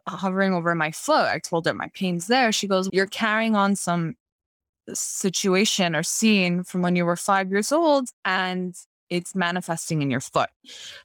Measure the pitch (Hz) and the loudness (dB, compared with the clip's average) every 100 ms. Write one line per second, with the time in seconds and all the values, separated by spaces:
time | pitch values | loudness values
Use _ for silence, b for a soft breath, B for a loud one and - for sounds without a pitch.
0 | - - 190 190 196 180 170 170 156 - | -10 -6 -2 0 2 2 0 0 -2 -4
1 | - 302 147 139 - 170 160 110 - - | 0 2 2 -2 -2 -2 0 -2 -6 -4
2 | 185 175 170 254 233 202 196 190 190 190 | -4 -2 0 2 2 0 0 0 2 0
3 | 190 - 220 214 226 214 196 202 - 175 | 0 0 -2 0 2 2 2 2 0 -2
4 | 165 - _ _ _ _ _ _ - - | -2 -8 _ _ _ _ _ _ -12 -8
5 | - - 196 - 196 185 214 - 175 156 | -6 -4 -2 0 2 2 2 2 2 2
6 | 170 - 220 208 180 175 180 185 180 180 | -2 2 4 4 2 0 -2 -2 2 2
7 | 170 170 - 196 190 196 214 302 330 277 | 2 0 2 2 2 0 0 2 4 2
8 | 254 - 196 185 185 180 180 175 - _ | 0 -6 -2 0 0 -2 -6 -8 -18 _
9 | - 175 175 190 175 180 - 165 - 160 | -4 -4 -4 -2 -2 -2 -4 -6 -2 -2
10 | 139 127 - 151 117 _ - B B B | 0 -2 -2 -2 -2 _ -20 B B B